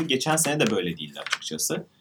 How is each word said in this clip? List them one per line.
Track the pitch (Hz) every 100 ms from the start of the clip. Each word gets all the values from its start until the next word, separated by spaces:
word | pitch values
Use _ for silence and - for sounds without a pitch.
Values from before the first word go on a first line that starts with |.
| 160
Geçen | 131 156 156
sene | 143 151
de | 113
böyle | 101 87 82
değildi | 73 69 -
açıkçası. | - - 78 - 170 - _